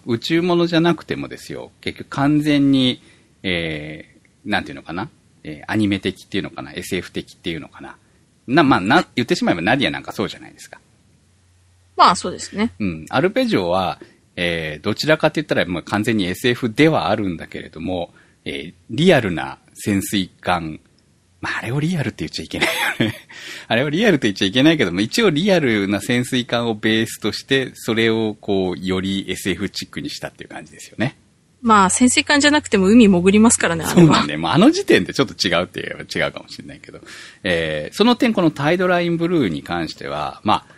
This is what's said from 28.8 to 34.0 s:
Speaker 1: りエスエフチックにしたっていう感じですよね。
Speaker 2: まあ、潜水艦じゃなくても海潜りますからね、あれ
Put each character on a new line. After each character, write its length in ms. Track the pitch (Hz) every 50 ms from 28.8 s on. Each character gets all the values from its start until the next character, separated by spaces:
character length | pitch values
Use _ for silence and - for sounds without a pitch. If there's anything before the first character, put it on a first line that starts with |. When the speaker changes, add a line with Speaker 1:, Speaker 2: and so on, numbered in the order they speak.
| 90 92 92 95
Speaker 1:
り 280 | 92 95 95 98 - 90
エ 60 | 90
ス 140 | - - 101
エ 40 | 87
フ 160 | 85 101 90
チ 160 | - - 98
ッ 20 | -
ク 140 | - 73 71
に 80 | 73
し 100 | - -
た 80 | - -
っ 40 | -
て 120 | - -
い 20 |
う 40 | -
感 160 | - - -
じ 60 | - 147
で 80 | -
す 100 | - -
よ 60 | - -
ね。 180 | 110 135 - _ _ _ _ _ _ _ _ _ -
Speaker 2:
ま 240 | 226 220 202 190
あ、 40 | 180
潜 200 | - - 254 247
水 140 | - 311 285
艦 160 | - 302 285
じ 60 | 277
ゃ 40 | 294
な 100 | 294 302
く 80 | - -
て 80 | -
も 100 | 202 185
海 220 | 190 220 247 233 196
潜 220 | 190 175 175 196 196
り 60 | 208
ま 120 | 220 233
す 80 | - -
か 100 | - 180
ら 60 | 170
ね、 100 | 165 -
あ 100 | - -
れ 80 | 185